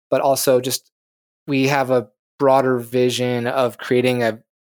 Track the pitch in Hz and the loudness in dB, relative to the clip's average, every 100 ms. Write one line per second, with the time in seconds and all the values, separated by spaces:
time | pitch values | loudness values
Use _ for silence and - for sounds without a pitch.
0 | - 135 143 135 - 127 127 - _ _ | -4 -2 0 0 2 2 0 -8 _ _
1 | _ _ _ _ - 139 135 139 127 127 | _ _ _ _ -6 -2 0 0 2 0
2 | 110 _ _ - 139 131 131 123 117 123 | -2 _ _ -2 2 4 2 -2 -2 0
3 | 123 120 123 120 117 135 123 - - 123 | 0 0 -4 -2 -4 -2 -2 -4 -2 0
4 | 127 123 117 110 _ _ | 2 0 -2 -4 _ _